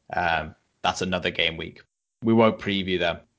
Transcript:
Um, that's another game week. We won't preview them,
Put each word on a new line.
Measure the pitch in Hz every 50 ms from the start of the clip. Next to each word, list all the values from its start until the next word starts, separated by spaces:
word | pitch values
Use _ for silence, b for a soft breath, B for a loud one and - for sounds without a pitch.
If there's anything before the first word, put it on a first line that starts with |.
| _ - -
Um, | 87 87 85 82 80 78 78 - _ _ _ _ _
that's | - 90 90 -
another | 92 92 90 90 90 90
game | 82 - 85 82 80
week. | 82 82 - - - - _ _ _ _ _ _ _ 113
We | 113 113
won't | 113 113 110 110
preview | - - 104 101 98 92 95 92 85
them, | 85 85 82 82 - _ _